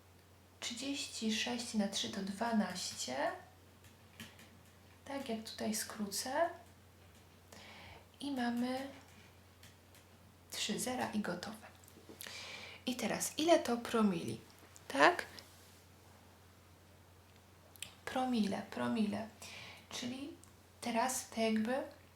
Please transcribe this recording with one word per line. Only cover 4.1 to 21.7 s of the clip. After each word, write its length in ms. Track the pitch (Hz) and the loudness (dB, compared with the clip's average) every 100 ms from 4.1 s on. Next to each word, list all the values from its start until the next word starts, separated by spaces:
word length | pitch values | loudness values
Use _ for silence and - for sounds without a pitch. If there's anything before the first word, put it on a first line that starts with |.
| - - - - - - - - - | -16 -16 -16 -20 -20 -20 -20 -20 -18
Tak, 240 | - 277 240 | -8 -6 -2
jak 140 | 220 | -4
tutaj 320 | - - 226 | -4 -4 0
skrócę. 760 | 214 - - 196 - 254 294 339 - - - - - - - - - - - - - - - - - | 0 -2 -4 -4 -2 0 2 2 0 -16 -20 -20 -20 -20 -20 -20 -20 -20 -18 -16 -16 -18 -18 -20 -8
I 100 | 285 | -4
mamy 580 | 254 240 240 247 262 277 - - - - - - - - - - - - - - - - | 0 0 2 0 -2 -4 -10 -18 -20 -20 -20 -20 -20 -20 -20 -20 -20 -20 -20 -20 -20 -10
trzy 300 | - - 175 | -4 -2 0
zera 300 | 247 247 226 | -2 -2 0
i 100 | 208 | 0
gotowe. 460 | 190 - 208 - - - - - - - - - - - - - - | 0 -2 -6 -10 -16 -20 -20 -20 -18 -14 -12 -10 -12 -12 -14 -8 -4
I 100 | 240 | -2
teraz, 360 | 208 175 - - | 0 0 -2 2
ile 200 | 320 320 | 8 8
to 180 | 240 240 | 6 0
promili? 640 | - 226 208 170 120 - - - - - - | 2 4 6 4 -2 -6 -10 -20 -20 -18 0
Tak? 380 | 277 311 359 - - - - - - - - - - - - - - - - - - - - - - - - - - - - | 8 10 8 -2 -10 -18 -20 -20 -20 -20 -20 -20 -20 -20 -20 -20 -20 -20 -20 -20 -20 -20 -20 -20 -20 -20 -20 -20 -16 -16 -12
Promile, 580 | - 254 254 240 196 202 - | -4 0 2 4 4 0 -4
promile. 580 | 247 240 233 202 208 220 - - - - - - | -2 2 2 2 0 -4 -10 -14 -14 -14 -16 -10
Czyli 400 | - 247 269 285 339 - - - - | -6 -6 -6 -8 -12 -18 -20 -20 -10
teraz 480 | 240 226 - - - | -2 2 2 0 -4
to 120 | 226 | 2
jakby 340 | 226 220 220 | 4 4 2